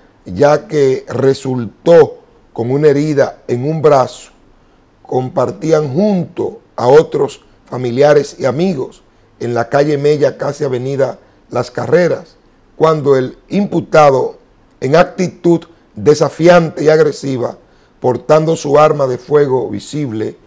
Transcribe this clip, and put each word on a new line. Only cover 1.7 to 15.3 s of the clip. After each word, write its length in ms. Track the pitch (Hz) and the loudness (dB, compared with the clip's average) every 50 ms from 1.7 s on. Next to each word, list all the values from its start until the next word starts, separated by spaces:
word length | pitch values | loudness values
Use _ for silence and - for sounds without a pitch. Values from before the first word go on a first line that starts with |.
| - _ - - 170 165 139 - - - _ _ _ _ _ _ - | -12 _ 2 6 6 6 6 4 0 -10 _ _ _ _ _ _ -8
con 180 | - 113 123 | -6 -4 -2
una 160 | 135 143 156 | 0 2 2
herida 560 | 151 139 143 151 156 147 139 135 - - - _ - | 2 2 2 0 0 0 0 -2 -2 -4 -10 _ -6
en 200 | 120 120 127 151 | -6 -4 -4 -4
un 120 | 160 160 | -2 0
brazo, 500 | 139 151 147 135 127 - - - - - _ _ _ _ _ _ _ _ _ _ _ _ _ _ | 2 2 4 2 2 0 -6 -14 -20 -20 _ _ _ _ _ _ _ _ _ _ _ _ _ _
compartían 920 | _ - - 127 127 127 - 135 123 117 - - - 156 160 151 151 139 127 | _ -6 -4 -4 -4 -4 -4 -4 -4 -4 -4 -6 -4 0 0 0 0 -2 -2
junto 680 | 170 208 214 202 180 165 - - - 110 - - - _ _ _ | -2 0 0 0 -2 -4 -6 -8 -8 -8 -8 -10 -14 _ _ _
a 100 | - 113 | -4 0
otros 540 | 123 143 160 160 - - 143 139 135 - - _ _ _ _ _ | 4 6 4 4 4 0 -4 -4 -4 -6 -12 _ _ _ _ _
familiares 680 | - 135 123 127 123 117 131 143 147 147 147 135 - - | -12 -10 -8 -8 -4 -2 0 2 2 2 0 0 -4 -6
y 60 | - - | -6 -6
amigos 560 | 131 120 147 180 196 175 131 123 - - _ _ _ _ _ _ _ _ - | -4 -2 -2 -2 -4 -4 -6 -8 -12 -14 _ _ _ _ _ _ _ _ -12
en 140 | - 120 120 | -8 -6 -4
la 160 | 117 117 - | -4 -4 0
calle 280 | - 143 147 151 147 | 0 0 0 0 -2
Mella, 400 | 139 143 147 151 139 147 131 - | 0 0 0 0 2 0 -2 -2
casi 280 | - - 143 131 - 151 | -4 -8 -8 -6 -6 -6
avenida 520 | 135 127 123 127 135 139 131 135 123 107 - _ _ _ _ _ _ | -4 -4 -6 -6 -4 -4 -2 -2 -4 -4 -8 _ _ _ _ _ _
Las 220 | 127 123 120 - | -6 -6 -6 -6
Carreras, 640 | - 123 117 117 143 175 175 156 135 - - - _ _ _ _ _ _ _ _ _ | -8 -8 -4 0 0 0 2 0 -2 -6 -10 -14 _ _ _ _ _ _ _ _ _
cuando 400 | - 156 160 160 151 131 139 139 | 0 2 2 2 2 2 2 2
el 220 | 135 131 127 - - _ | 2 0 -4 -8 -14 _
imputado, 880 | - - 196 208 - - 165 101 - - 156 151 143 135 127 - - - - _ _ _ _ _ _ _ - | -6 -4 -2 -2 -2 -4 -6 -2 2 4 4 6 4 4 2 0 -4 -8 -12 _ _ _ _ _ _ _ -8
en 140 | - 131 147 | -4 0 2
actitud 640 | 165 180 - - - 185 - | 2 2 0 -2 -6 -6 -6